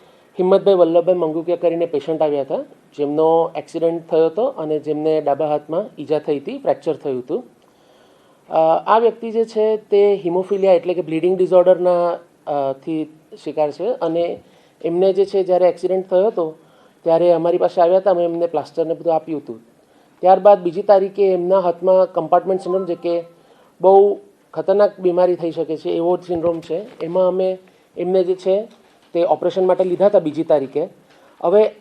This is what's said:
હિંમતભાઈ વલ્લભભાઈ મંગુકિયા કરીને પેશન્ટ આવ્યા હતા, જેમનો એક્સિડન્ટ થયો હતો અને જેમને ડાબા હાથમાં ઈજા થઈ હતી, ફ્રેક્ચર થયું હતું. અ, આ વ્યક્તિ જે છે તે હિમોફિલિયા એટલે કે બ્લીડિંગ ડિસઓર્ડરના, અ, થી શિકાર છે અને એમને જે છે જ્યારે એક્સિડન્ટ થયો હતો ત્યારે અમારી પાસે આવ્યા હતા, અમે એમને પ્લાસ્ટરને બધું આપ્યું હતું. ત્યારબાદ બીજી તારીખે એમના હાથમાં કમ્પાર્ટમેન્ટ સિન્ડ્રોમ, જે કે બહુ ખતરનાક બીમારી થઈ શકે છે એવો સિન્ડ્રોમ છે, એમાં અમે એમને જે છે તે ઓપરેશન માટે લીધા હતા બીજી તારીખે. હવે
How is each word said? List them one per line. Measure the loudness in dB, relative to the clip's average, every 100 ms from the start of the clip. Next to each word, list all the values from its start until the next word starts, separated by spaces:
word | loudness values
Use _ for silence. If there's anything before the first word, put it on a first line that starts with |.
| _ _ _ -4
હિંમતભાઈ | 2 2 4
વલ્લભભાઈ | 4 4 4 2 0
મંગુકિયા | -2 -4 -4 -2 -2
કરીને | -2 -4
પેશન્ટ | -4 -4 -2
આવ્યા | -2 -2 -4
હતા, | -8 -8 -18 _ -6
જેમનો | -4 0 2 2 0 -6
એક્સિડન્ટ | -10 -4 -2 -4 -2
થયો | 0 0
હતો | 0 -4 -4
અને | -6 -6
જેમને | -4 -4 -2 -2
ડાબા | -2 -2 -2
હાથમાં | -4 -4 -6 -6 -12
ઈજા | -4 -4
થઈ | -2 -6
હતી, | -6 -6
ફ્રેક્ચર | -4 -2 -4 -6
થયું | -6 -8
હતું. | -6 -8 -8 _ _ _ _ _ _ _ _ _ -6
અ, | 0 2 0 2
આ | 2
વ્યક્તિ | 2 -2 -6
જે | -4
છે | -4 -2 -2 -2
તે | 0 2 4 2
હિમોફિલિયા | -2 -4 -2 0 2
એટલે | 2 2
કે | -4
બ્લીડિંગ | -4 -2 0 0
ડિસઓર્ડરના, | 4 4 6 4 2 0 -2 -4 -12 _ -8
અ, | -4 -4
થી | -6 -8 -8 -8 -14 _ -16
શિકાર | -10 -4 -4
છે | -4 -6 -4 -4
અને | -2 -4 -6 -14 _ _ _
એમને | -4 0 2
જે | 2
છે | 0 0
જ્યારે | 0 2 2
એક્સિડન્ટ | 0 -4 -4 0
થયો | 0 0
હતો | 0 -6 -8 _ _ _ _
ત્યારે | 0 2 4
અમારી | 2 2 0
પાસે | 0 2
આવ્યા | 2 2
હતા, | 2
અમે | 0
એમને | 0 -2 -4
પ્લાસ્ટરને | -4 -6 -6 -4
બધું | -4 -2
આપ્યું | -2 -4 -10
હતું. | -10 -16 -18 _ _ _ _ _
ત્યારબાદ | 4 6 6 4 2
બીજી | -4
તારીખે | 2 2 2 0 0
એમના | 0 2 2
હાથમાં | 0 -2 2 2 2
કમ્પાર્ટમેન્ટ | -2 0 0 2 -4
સિન્ડ્રોમ, | -2 -4
જે | -4
કે | -6 -4 -4 -6 _ _ _ _ _
બહુ | 4 6 6 0 -10 _ _
ખતરનાક | -8 -2 2 2 0
બીમારી | -2 0 0 0
થઈ | -4
શકે | -6 -6 -6
છે | -4
એવો | -2 -2 -2
સિન્ડ્રોમ | -4 -4 -4 -4
છે, | -6 -10 -10 -12
એમાં | -6 -2 0
અમે | 0 -4 -6 _ _ _ -8
એમને | -2 0
જે | 0
છે | -2 -2 -2 -4 _ _ _ _
તે | -4 -2
ઓપરેશન | 0 -2 -2 0
માટે | 0
લીધા | -2 0 2
હતા | 2 0
બીજી | -4 0
તારીખે. | 0 0 -6 -6 -10 _ _ _ _
હવે | 0 2 2 -2